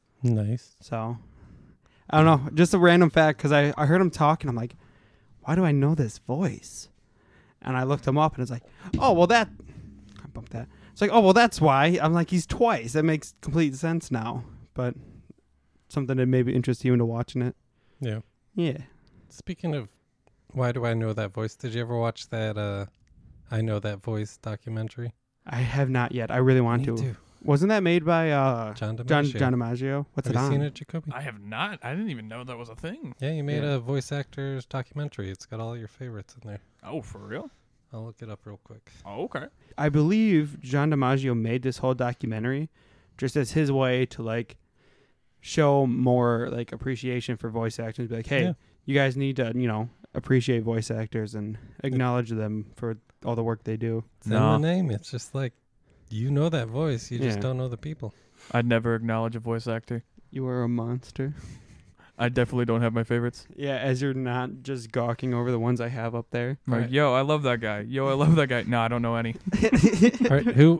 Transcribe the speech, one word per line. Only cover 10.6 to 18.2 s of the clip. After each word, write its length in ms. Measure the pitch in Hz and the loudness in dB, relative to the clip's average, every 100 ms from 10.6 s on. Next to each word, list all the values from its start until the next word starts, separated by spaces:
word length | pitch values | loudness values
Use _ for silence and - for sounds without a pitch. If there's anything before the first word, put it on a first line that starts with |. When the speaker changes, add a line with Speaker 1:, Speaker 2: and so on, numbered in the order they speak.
| 123 - - | -12 -18 -20
Speaker 2:
It's 80 | - | -2
like, 100 | 208 | 4
"Oh, 80 | 233 | 8
well, 120 | 190 | 8
that's 280 | 196 233 - | 8 6 6
why." 380 | 156 135 151 180 | 4 6 4 4
I'm 120 | 156 | 2
like, 160 | 170 165 | 2 2
"He's 160 | 180 - | 0 -2
Twice. 460 | - 233 165 117 | 2 2 2 -2
That 100 | 151 | 0
makes 300 | 160 156 - - | 2 0 -4 -12
complete 340 | - 156 156 | -2 0 0
sense 360 | 131 165 165 - | 0 -2 -2 -2
now." 340 | 123 113 127 117 - - | -6 -4 -8 -12 -18 -12
But 200 | - 123 - - - - - _ _ _ _ _ | -6 -6 -6 -14 -20 -20 -20 _ _ _ _ _
something 280 | 147 131 131 | -6 -2 0
that 100 | 127 | 2
maybe 280 | 127 123 | 2 2
interest 300 | 127 123 120 | 0 0 0
you 80 | 127 | 2
into 120 | 123 | 2
watching 380 | 117 117 120 127 | 2 -2 -6 -4
it. 140 | 123 - _ _ _ _ | -4 -6 _ _ _ _
Speaker 1:
Yeah. 200 | 127 107 | -6 -6